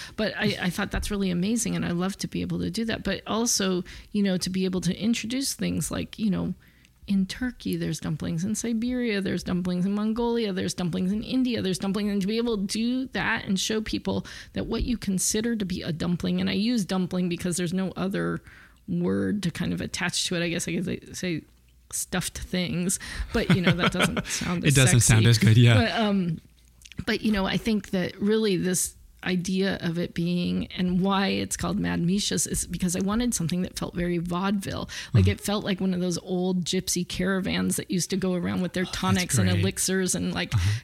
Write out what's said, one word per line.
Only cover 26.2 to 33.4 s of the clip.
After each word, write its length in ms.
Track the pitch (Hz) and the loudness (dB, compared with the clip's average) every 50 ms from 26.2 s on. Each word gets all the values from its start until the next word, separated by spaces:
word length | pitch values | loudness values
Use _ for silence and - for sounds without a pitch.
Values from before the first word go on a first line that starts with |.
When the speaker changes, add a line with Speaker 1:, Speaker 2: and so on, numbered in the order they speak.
| 185 170 160 - - - - _ _ - _ - - - - - - | 2 0 -2 -6 -8 -16 -20 _ _ -20 _ -20 -20 -20 -14 -10 -4
Speaker 1:
but, 160 | - 220 - - | -2 -2 0 2
you 80 | 214 214 | 2 2
know, 140 | 202 190 | 2 2
I 100 | - - | 2 0
think 340 | 185 - - 220 208 196 - | 0 0 2 0 0 0 0
that 300 | - 190 175 - - - | -2 0 0 -2 -2 -2
really 360 | - 202 214 220 220 214 190 | 2 2 4 4 4 2 2
this 380 | 165 170 185 170 156 - - - - - - - - - | 2 2 0 0 0 0 -2 -6 -12 -20 -20 -20 -8 -4
idea 520 | 170 185 180 170 - 185 190 190 196 - - | -2 -2 0 0 0 0 0 2 0 0 -2
of 180 | - 175 165 170 | -4 -4 -2 -2
it 160 | 175 - - | -4 -4 -4
being, 520 | - 170 175 175 175 175 180 180 185 - - - | -4 -2 0 0 0 0 0 -2 -2 -4 -6 -4
and 240 | - 185 180 180 185 | -2 0 0 2 2
why 280 | 180 196 196 190 196 190 | 2 2 2 2 2 2
it's 280 | 196 196 196 196 - | 0 -2 -2 -4 -4
called 220 | - 180 175 175 208 | -4 -2 -2 -2 -2
Mad 200 | 175 175 175 175 | -2 -2 0 0
Misha's, 460 | 170 170 185 208 202 - - 180 - | 0 2 2 0 0 0 0 0 -2
is 200 | - - - - | 0 -2 -2 -2
because 280 | - 175 175 - 180 170 | -2 -4 -2 -2 -2 0
I 60 | 180 | 0
wanted 340 | 190 190 208 233 247 247 226 | 0 0 0 0 0 0 0
something 280 | - | 0